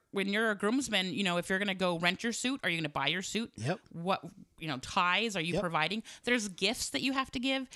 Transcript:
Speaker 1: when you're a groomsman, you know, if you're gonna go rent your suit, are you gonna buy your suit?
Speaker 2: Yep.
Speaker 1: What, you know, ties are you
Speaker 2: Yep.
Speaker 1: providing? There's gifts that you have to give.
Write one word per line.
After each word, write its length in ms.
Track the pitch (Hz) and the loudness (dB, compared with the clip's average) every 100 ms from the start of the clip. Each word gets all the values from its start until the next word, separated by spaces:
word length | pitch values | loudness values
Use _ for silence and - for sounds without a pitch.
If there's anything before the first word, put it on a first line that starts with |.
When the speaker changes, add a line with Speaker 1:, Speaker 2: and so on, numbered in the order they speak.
| _ | _
Speaker 1:
when 200 | 196 196 | -2 0
you're 200 | 202 226 | 2 2
a 80 | 196 | 2
groomsman, 560 | 202 254 240 208 185 | 2 2 2 0 0
you 100 | 170 | 2
know, 140 | 190 175 | 2 2
if 100 | 170 | 2
you're 120 | 190 | 0
gonna 160 | 202 185 | 0 0
go 240 | 185 170 | 0 4
rent 240 | 175 185 | 2 2
your 100 | 233 | -2
suit, 260 | 226 254 269 | -2 -2 0
are 80 | 185 | 0
you 60 | 165 | 0
gonna 100 | 156 | 0
buy 160 | 147 139 | 0 0
your 160 | 175 | 0
suit? 300 | 185 214 226 - | -2 -2 -4 -4
Speaker 2:
Yep. 240 | 117 185 - | -4 -4 -6
Speaker 1:
What, 300 | - 175 190 170 - - - | -8 -2 -2 -4 -14 -20 -10
you 100 | 160 | -6
know, 100 | 131 | -6
ties 560 | - - 175 185 226 196 | -2 2 4 4 2 0
are 60 | |
you 120 | 165 | 0
Speaker 2:
Yep. 80 | 170 | 0
Speaker 1:
providing? 400 | 180 160 156 214 - - | 0 2 0 0 -6 -8
There's 240 | - 240 208 | 0 0 0
gifts 420 | 180 196 254 - | 0 0 0 -2
that 140 | 277 | -2
you 100 | 254 | 0
have 160 | 269 254 | 0 -2
to 60 | 269 | -2
give. 280 | 254 269 262 | 0 0 -2